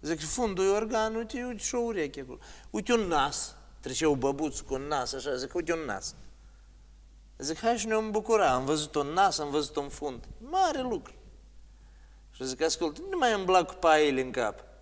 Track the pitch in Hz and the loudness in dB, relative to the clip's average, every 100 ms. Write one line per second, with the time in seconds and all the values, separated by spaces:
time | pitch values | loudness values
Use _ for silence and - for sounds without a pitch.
0 | 147 160 156 - 233 185 190 202 220 226 | -4 -4 -4 -2 -2 2 2 2 2 0
1 | 220 220 226 254 247 233 - 247 233 208 | 0 -2 -6 -6 -6 -6 -4 -2 -2 -2
2 | 147 139 131 131 - - - 208 196 240 | -4 -6 -12 -14 -16 -20 -8 -6 2 2
3 | 202 160 139 - - - - - - 127 | 4 4 2 0 -6 -10 -20 -14 -8 0
4 | 160 139 135 139 156 - - 135 143 147 | 2 4 2 0 -2 -4 -6 -6 -2 -2
5 | 139 175 147 127 135 175 160 165 151 98 | -2 -6 -4 -4 -4 -6 -2 -2 -2 -6
6 | - - - - - - - - - - | -8 -14 -18 -20 -20 -20 -20 -20 -20 -20
7 | - - - - 139 160 226 233 208 220 | -20 -20 -20 -12 -8 -2 0 0 2 0
8 | 220 214 214 220 175 127 135 151 151 151 | 2 -2 2 6 6 4 2 0 0 0
9 | 143 165 196 160 147 147 143 - 143 - | 0 4 4 4 0 0 0 -4 -6 -6
10 | 147 123 - - 233 359 370 294 254 208 | -8 -8 -12 -16 -6 2 2 2 -2 -4
11 | - - - - - - - - - - | -6 -20 -20 -20 -20 -20 -20 -20 -20 -20
12 | - - - - 131 127 160 156 170 151 | -20 -20 -20 -10 -8 -2 -2 0 -2 -4
13 | 370 381 254 214 185 185 165 - 165 156 | -8 0 2 2 4 4 4 0 4 6
14 | 151 131 131 120 110 - - - | 6 2 -2 -2 -2 -4 -16 -20